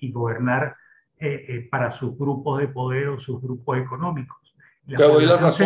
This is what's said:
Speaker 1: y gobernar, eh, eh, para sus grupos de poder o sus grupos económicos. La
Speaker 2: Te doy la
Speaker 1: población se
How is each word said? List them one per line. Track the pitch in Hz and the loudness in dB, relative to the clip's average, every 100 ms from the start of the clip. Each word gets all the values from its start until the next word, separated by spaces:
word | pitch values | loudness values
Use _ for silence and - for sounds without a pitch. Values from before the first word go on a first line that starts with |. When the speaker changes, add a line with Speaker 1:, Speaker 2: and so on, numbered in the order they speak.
Speaker 1:
y | 131 | -10
gobernar, | 120 117 117 123 131 139 - _ _ _ _ | -4 -4 -2 -2 0 -2 -8 _ _ _ _
eh, | 151 - - | -6 -6 -8
eh, | 120 - | -12 -6
para | 131 120 | -4 -4
sus | - 123 - | -4 -8 -4
grupos | 143 131 147 139 | -4 -2 -2 -2
de | 139 | -2
poder | 127 127 131 143 | -4 -4 -2 -4
o | 139 | -6
sus | - 123 | -8 -8
grupos | 127 120 - 131 | -8 -8 -4 -4
económicos. | 127 123 175 151 127 - _ _ _ _ 135 | -4 -6 -6 -6 -10 -16 _ _ _ _ -8
La | 135 | 4
Speaker 2:
Te | |
doy | 151 151 170 | 6 8 6
la | 170 | 6
Speaker 1:
población | 170 | 4
se | - | 4